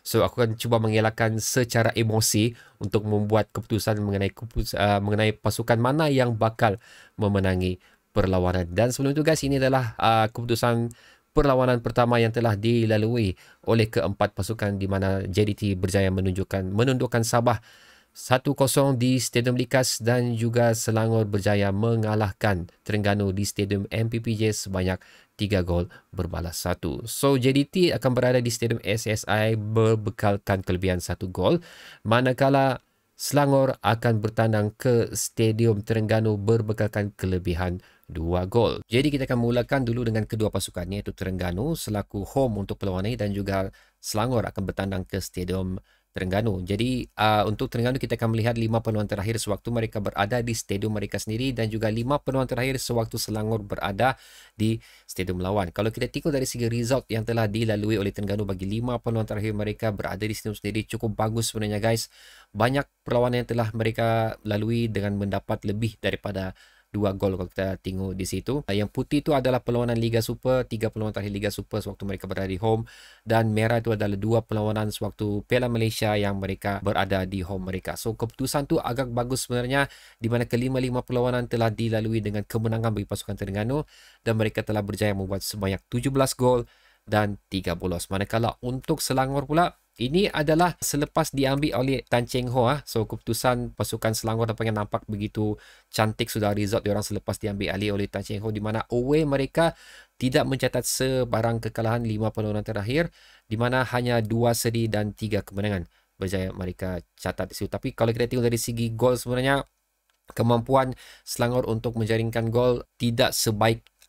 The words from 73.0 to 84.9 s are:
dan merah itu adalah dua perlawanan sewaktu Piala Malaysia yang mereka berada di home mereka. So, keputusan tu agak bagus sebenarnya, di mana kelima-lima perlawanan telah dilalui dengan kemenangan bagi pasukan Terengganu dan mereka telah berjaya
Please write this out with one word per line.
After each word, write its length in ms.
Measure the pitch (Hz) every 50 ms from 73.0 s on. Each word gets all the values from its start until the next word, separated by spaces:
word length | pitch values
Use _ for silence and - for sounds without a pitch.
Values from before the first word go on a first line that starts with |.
| - - - _
dan 320 | _ 110 113 113 113 110 107
merah 320 | 107 110 113 120 117 113
itu 80 | 117 110
adalah 240 | 101 104 101 101
dua 240 | 98 104 110 113 117
perlawanan 480 | 113 - 117 107 104 107 107 107 107 107
sewaktu 560 | 101 - 107 101 - - 110 104 101 104 98
Piala 240 | - 123 123 123 123
Malaysia 480 | 117 113 113 113 110 - - 107 107
yang 240 | 104 101 101 101 98
mereka 400 | 95 95 95 - - 101 98 98
berada 480 | 95 101 - 82 98 95 98 95 95 92
di 160 | 98 98 87
home 240 | 85 101 92 92 92
mereka. 320 | 92 92 - 82 85 -
So, 160 | - 117 107
keputusan 480 | - 117 113 - - 131 131 - 151 139
tu 160 | - 165 156
agak 320 | - - 120 120 135 123 117
bagus 320 | 123 120 123 131 120 -
sebenarnya, 480 | - 123 123 123 123 135 143 143 - - - - - -
di 160 | _ 113 113 117
mana 160 | 117 120 117
kelima-lima 560 | - 117 120 131 131 131 127 127 123 123 -
perlawanan 480 | - 127 123 123 123 123 123 120 120 -
telah 160 | 117 113 113
dilalui 560 | 107 104 117 113 110 110 110 110 113 113 104
dengan 240 | 107 104 104 101 -
kemenangan 480 | - 113 110 113 113 113 113 113 107
bagi 80 | 104 101
pasukan 320 | - 104 - - - 101
Terengganu 480 | 98 107 98 98 101 107 117 135 151 147 - - - - - - _ _
dan 160 | 117 113 110
mereka 240 | 110 110 - - 107
telah 160 | - 107 107
berjaya 320 | 101 98